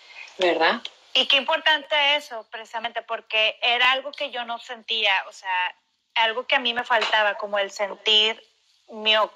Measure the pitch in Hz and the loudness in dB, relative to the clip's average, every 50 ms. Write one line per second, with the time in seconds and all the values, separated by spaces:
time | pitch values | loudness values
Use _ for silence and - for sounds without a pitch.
0 | - - - - - - - - 185 175 160 160 160 170 214 240 - - - _ | -20 -20 -20 -20 -20 -16 -4 0 2 2 4 4 4 2 2 0 -4 -12 -16 _
1 | _ _ - 247 254 - 269 277 262 - 320 311 311 311 311 302 285 - 311 302 | _ _ -2 0 2 4 2 2 2 2 0 2 2 2 2 2 0 0 0 2
2 | 285 277 294 294 294 - 247 220 214 _ - 226 220 214 - 233 226 233 226 233 | 2 2 2 0 -2 -6 -10 -12 -12 _ -14 -14 -12 -10 -8 -6 -6 -6 -6 -8
3 | 220 - 226 220 - - - 220 214 220 - - - 247 240 247 254 254 262 262 | -8 -6 -8 -8 -6 -4 0 0 0 0 0 -2 0 0 2 4 4 4 2 2
4 | 262 285 277 - 294 277 233 247 240 233 233 226 - - 247 226 214 - 233 220 | -2 -6 -8 -8 -8 -8 -6 -8 -8 -6 -8 -10 -10 -12 -14 -12 -8 -6 -2 0
5 | 214 202 196 190 175 - - - - 190 185 180 180 180 - _ _ _ _ _ | 2 2 2 0 -2 -6 -12 -12 -8 -4 -2 -2 -2 -4 -6 _ _ _ _ _
6 | _ _ - 233 226 226 220 240 247 - 294 269 254 240 233 240 240 - 254 220 | _ _ -2 0 0 0 0 -2 -2 0 0 0 0 -2 -4 -4 -2 0 0 0
7 | 208 - - 220 214 208 196 - 214 202 208 202 196 196 - - 208 196 - - | 2 2 2 2 2 2 0 -2 -4 -4 -2 -2 -2 -2 -4 -4 -6 -6 -6 -4
8 | - 220 214 214 208 214 226 - - _ _ _ _ _ _ _ _ - 233 220 | 0 2 4 4 4 2 0 -4 -10 _ _ _ _ _ _ _ _ -16 -12 -4
9 | 214 220 214 220 208 185 - | 0 2 2 4 2 0 0